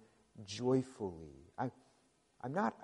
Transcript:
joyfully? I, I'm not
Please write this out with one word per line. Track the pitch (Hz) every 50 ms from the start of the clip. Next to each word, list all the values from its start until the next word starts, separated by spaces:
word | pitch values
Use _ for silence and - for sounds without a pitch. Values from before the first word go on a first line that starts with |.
| - - _ _ _ _ - - 107
joyfully? | 95 101 110 120 127 131 131 127 131 - - 107 95 85 80 80 73 69 65 73 - - -
I, | 127 127 - - - - - _ _ _ _ _ _ _ _ - -
I'm | 127 139
not | 190 220 226 - -